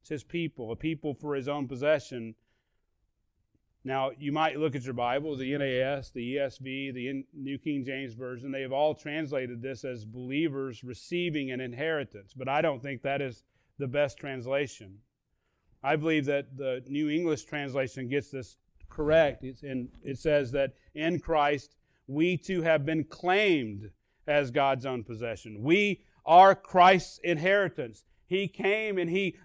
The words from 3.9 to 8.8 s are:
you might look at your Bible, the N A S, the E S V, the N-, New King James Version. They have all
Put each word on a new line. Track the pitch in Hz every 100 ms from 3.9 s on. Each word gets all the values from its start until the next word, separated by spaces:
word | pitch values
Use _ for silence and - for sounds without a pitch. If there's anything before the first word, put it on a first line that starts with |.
| 135 135 135
you | 143
might | 151 160 143
look | 156 135
at |
your | 127
Bible, | 120 120 135 156 135
the | 131
N | 143
A | 139 127
S, | 131 143 127
the | 127 120
E | 139
S | 139 -
V, | 131 135 135
the | 127 123
N-, | 139 135
New | 147 135 139
King | 156 143 131
James | 135 135 113
Version. | 127 123 135
They | 135
have | 131
all | 135